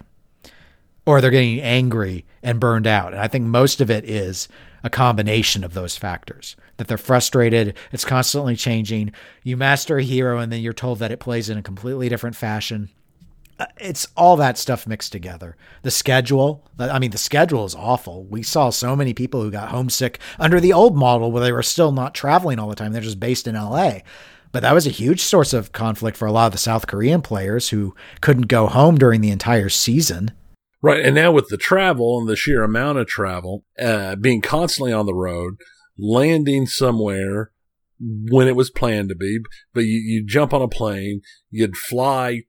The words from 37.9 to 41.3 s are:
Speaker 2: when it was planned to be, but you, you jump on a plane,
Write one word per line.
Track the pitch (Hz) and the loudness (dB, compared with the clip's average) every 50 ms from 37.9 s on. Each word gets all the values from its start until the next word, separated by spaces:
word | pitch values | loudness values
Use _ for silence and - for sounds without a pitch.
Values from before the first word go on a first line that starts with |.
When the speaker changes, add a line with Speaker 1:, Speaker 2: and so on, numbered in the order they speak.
| _ _ | _ _
Speaker 2:
when | 120 113 110 107 107 113 123 131 127 | -10 -8 -8 -6 -2 4 6 6 6
it | 131 123 | 6 4
was | 127 131 127 | 2 0 0
planned | - - 127 120 110 104 101 95 | 0 -2 0 0 0 -2 -2 -4
to | 92 | -6
be, | 85 95 98 107 117 113 - - - _ _ _ | -6 -6 -4 -4 -6 -8 -10 -16 -20 _ _ _
but | - | -2
you, | 233 220 - 113 | 0 0 0 -2
you | 110 110 113 110 107 | -2 -2 -2 -2 -2
jump | 101 101 147 147 127 147 | 0 0 0 2 2 0
on | 139 | 0
a | 131 113 | 0 -2
plane, | - - 117 107 101 98 98 101 101 101 - - | -2 -4 -4 -4 -4 -4 -6 -6 -8 -8 -10 -14